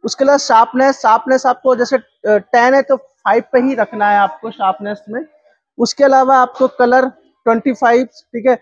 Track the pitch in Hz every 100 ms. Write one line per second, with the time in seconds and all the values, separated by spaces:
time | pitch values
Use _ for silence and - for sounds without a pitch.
0 | - - 269 285 - 226 233 254 269 262
1 | 220 233 247 262 254 247 262 240 240 262
2 | - _ 202 208 202 240 240 269 269 262
3 | - _ - 226 226 262 254 254 202 214
4 | 208 202 196 - 220 - 190 190 202 202
5 | - 226 311 _ _ _ _ - 233 -
6 | 277 269 262 269 247 - 254 - 247 254
7 | 254 - _ _ - 226 277 240 240 233
8 | 254 - _ 233 233 233